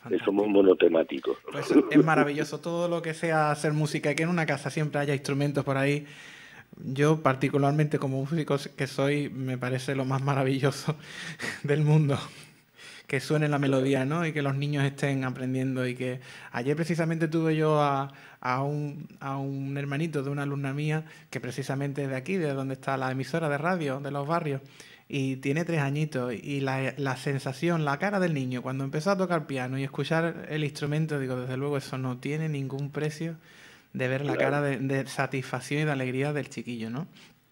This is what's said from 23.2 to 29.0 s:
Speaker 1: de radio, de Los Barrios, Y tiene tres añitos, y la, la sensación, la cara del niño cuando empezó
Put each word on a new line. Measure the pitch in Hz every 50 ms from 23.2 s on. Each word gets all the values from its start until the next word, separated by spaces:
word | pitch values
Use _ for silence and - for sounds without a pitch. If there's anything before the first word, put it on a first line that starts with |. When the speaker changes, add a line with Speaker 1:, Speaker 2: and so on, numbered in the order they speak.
| 127 - - 165 165 147
Speaker 1:
de | 143 143
radio, | 147 175 190 175 156 139 131 139
de | 143 139
Los | 143 143 139 143
Barrios, | 165 170 165 151 139 135 - - - - - - - - - -
Y | - 139 131 135 135 131
tiene | 135 139 139 160 170
tres | 170 165 156
añitos, | 139 139 139 151 156 151 - 127 123 123 117
y | 98 - 147 139 139
la, | 135 135 131 135 135 127 127 147
la | 139 135 127
sensación, | 131 - 151 139 131 - 139 127 - 165 170 175 160 151
la | 139 139 143
cara | 190 202 208 196
del | 185 170 156
niño | 139 131 127 127 123 123
cuando | 131 131 135 139
empezó | 135 143 156